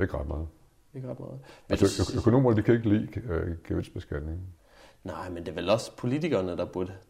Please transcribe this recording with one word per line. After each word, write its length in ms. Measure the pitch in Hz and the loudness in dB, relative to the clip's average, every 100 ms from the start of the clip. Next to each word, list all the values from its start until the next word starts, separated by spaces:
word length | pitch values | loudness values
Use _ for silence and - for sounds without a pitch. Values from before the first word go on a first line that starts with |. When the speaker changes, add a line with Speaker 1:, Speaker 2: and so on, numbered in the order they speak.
Speaker 1:
Ikke 160 | 95 73 | -4 -2
ret 100 | 73 | -6
meget. 200 | 73 80 - _ _ _ | -6 -8 -12 _ _ _
Speaker 2:
Ikke 160 | 131 127 | -14 -12
ret 100 | 127 | -12
meget. 140 | - | -12
Men 80 | 135 - - - | -14 -18 -18 -4
Speaker 1:
Altså, 160 | 98 98 | 2 4
Speaker 2:
du 240 | - 92 | 4 0
s- 60 | 92 | 2
Speaker 1:
ø-, 20 | |
økonomer, 340 | 113 131 127 | 4 6 6
de 80 | 107 | 4
kan 120 | 113 117 | 6 4
ikke 140 | 110 | 4
lide, 180 | 107 117 101 117 | 2 2 -8 -4
øh, 260 | 82 87 82 - | -2 -2 -6 -4
gevinstbeskatningen. 720 | 87 - - - 73 78 87 92 - _ - - _ | -4 -4 -12 -8 -6 -6 -8 -10 -16 _ -20 -20 _
Speaker 2:
Nej, 260 | 92 80 90 | -12 -10 -8
men 80 | 87 87 | -8 -8
det 20 | |
er 40 | 82 | -4
vel 140 | 87 | 2
også 260 | 113 - - | 0 0 -6
politikerne, 600 | 123 147 165 107 92 87 | -2 0 2 0 0 -2
der 80 | 90 | -4
burde 260 | 92 92 98 - | -4 -6 -8 -18